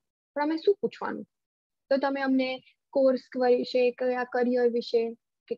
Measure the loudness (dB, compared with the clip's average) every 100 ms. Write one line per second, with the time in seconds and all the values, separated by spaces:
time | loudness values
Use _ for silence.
0 | _ _ _ -6 -4 0 0 0 -2 -6
1 | -10 -10 -14 _ _ _ _ _ -4 -2
2 | 0 -2 0 0 0 -6 -12 _ _ 2
3 | 2 2 -4 0 2 2 2 0 0 0
4 | -2 -2 -2 -2 0 2 2 0 -2 -2
5 | -2 -8 _ _ -12